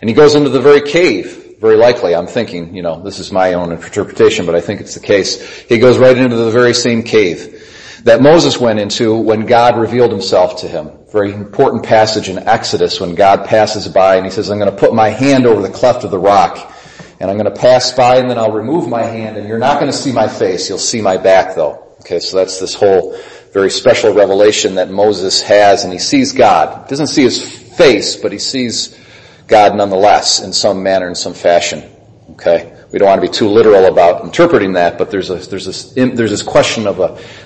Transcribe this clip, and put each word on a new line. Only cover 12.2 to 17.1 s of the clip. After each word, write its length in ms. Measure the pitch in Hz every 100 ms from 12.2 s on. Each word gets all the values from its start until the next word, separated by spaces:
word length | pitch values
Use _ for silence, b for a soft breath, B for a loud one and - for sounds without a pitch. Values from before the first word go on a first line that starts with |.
| 95
in 80 | 92 101
Exodus 540 | 113 - 98 87 -
when 120 | 92
God 320 | 85 98 98 -
passes 440 | 110 104 110 95
by 260 | 98 95 95
and 100 | 95
he 60 |
says, 180 | 110 92
"I'm 100 | 104
gonna 120 | 101
put 220 | 95 -
my 160 | 117 107
hand 360 | 104 135 135 120
over 160 | 104
the 80 | 95
cleft 360 | - 127 - 98
of 60 |
the 80 | 95
rock, 540 | 95 101 90 - - B B B B